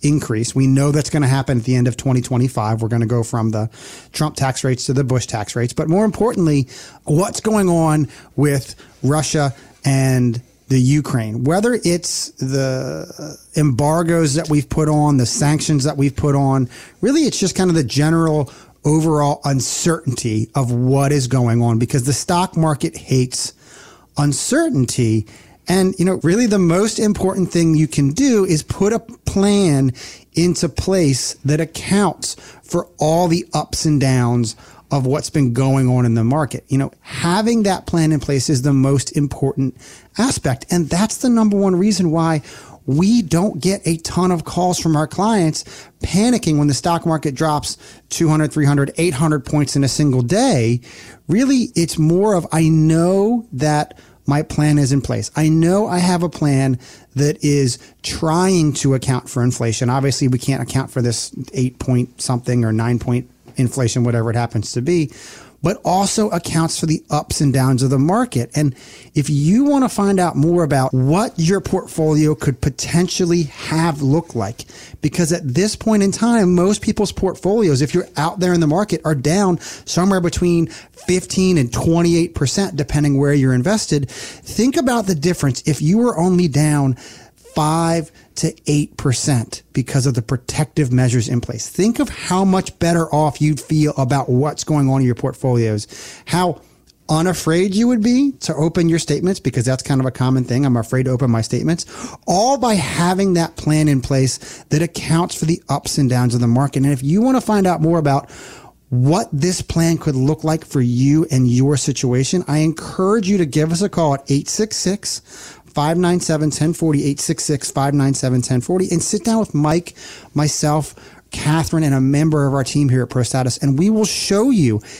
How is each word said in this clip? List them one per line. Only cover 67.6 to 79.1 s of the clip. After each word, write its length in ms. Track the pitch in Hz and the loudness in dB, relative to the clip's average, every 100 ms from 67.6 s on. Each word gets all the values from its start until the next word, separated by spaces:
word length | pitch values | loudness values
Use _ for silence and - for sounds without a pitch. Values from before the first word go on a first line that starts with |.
| 131 127 | 2 2
of 80 | 131 | 2
the 80 | 135 | 2
market. 500 | 147 214 247 127 120 147 | 2 2 0 -4 -4 0
And 180 | 147 - - - - | -2 -2 -14 -20 -6
if 160 | 147 139 | -4 -2
you 360 | 143 151 220 285 | 0 2 2 4
want 180 | 277 | 2
to 60 | 254 | 0
find 300 | - 202 196 | 0 0 2
out 160 | 175 139 | 0 2
more 280 | 156 175 | 2 2
about 280 | 156 139 131 | 2 2 2
what 420 | 131 131 170 233 - | 2 2 2 0 0
your 240 | 160 196 | 0 0
portfolio 720 | - 190 - - 156 151 151 | 0 -4 -4 -2 2 2 2
could 260 | 151 147 127 | 2 -2 -2
potentially 840 | 147 - - 175 180 - 175 175 | -4 -4 -2 0 0 0 0 0
have 580 | 151 - - 160 165 147 | -2 -6 -6 -2 -2 0
look 320 | 139 156 170 | 0 0 0
like, 320 | 120 101 - - - - - | -6 -6 -8 -16 -20 -20 -6
because 300 | 151 - 160 | -4 -2 0
at 100 | 175 151 | -2 -2
this 220 | 123 208 - | 0 0 -2
point 260 | 220 214 | 0 2
in 100 | 196 | 2
time, 440 | 185 226 233 180 175 | 0 2 2 4 4
most 260 | 180 208 | 2 0
people's 300 | - 208 202 | -2 -2 -2
portfolios, 720 | - 185 - 180 220 196 131 | -2 -4 -2 -2 2 2 2
if 100 | 143 | 2
you're 160 | 175 175 - | 0 -2 -4
out 220 | 160 180 | -4 -2
there 160 | 180 175 | 0 2
in 40 | |
the 60 | 156 | 2
market, 360 | 165 208 165 | 2 0 -2
are 80 | 156 | -2